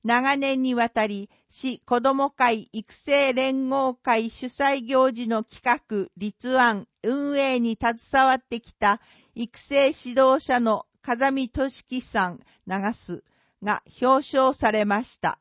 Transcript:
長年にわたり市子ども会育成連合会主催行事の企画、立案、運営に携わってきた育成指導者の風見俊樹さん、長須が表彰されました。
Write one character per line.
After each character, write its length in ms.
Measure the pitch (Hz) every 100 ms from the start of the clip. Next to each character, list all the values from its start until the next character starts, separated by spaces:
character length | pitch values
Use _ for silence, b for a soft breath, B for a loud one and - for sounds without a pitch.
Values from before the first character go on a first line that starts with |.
長 340 | 220 240 262 277
年 260 | 269 262
に 100 | 262
わ 160 | 240 233
た 160 | 233
り 240 | 214 202 202 _ _
市 360 | - 262 226
子 160 | - 240
ど 140 | 254
も 160 | 269 277
会 360 | - 247 226 -
育 180 | 220 -
成 400 | - - 285 269
連 380 | 254 262 262 262
合 240 | 269 262
会 380 | 247 - 226 226
主 160 | - 254
催 400 | - 277 277 226
行 240 | 262 262
事 160 | 233 233
の 160 | 226
企 180 | 226 -
画、 460 | 254 240 _ 208 185 -
立 420 | 208 - 247 262
案、 280 | 240 208 - _
運 360 | 220 269 285 285
営 200 | 269 254
に 180 | 233 220
携 480 | 233 233 - 269 262
わ 100 | 262
っ 60 |
て 160 | _ 233
き 140 | -
た 260 | _ 208 214 b b b
育 240 | - 233 -
成 300 | - 277 277
指 300 | 302 247 247
導 180 | 262 269
者 200 | - 247
の 280 | 233 208 - _
風 260 | - 240 269
見 200 | 269 254
俊 340 | - 269 -
樹 160 | _ 254
さ 280 | - 220 185
ん、 100 | 170 b b
長 220 | - 190 202
須 320 | 233 - 175 _ _ _ _
が 220 | 202 196 _ -
表 240 | 247 262
彰 260 | - 277 262
さ 160 | - 226
れ 120 | 214
ま 200 | 208 202
し 160 | 254 -
た。 180 | 170 -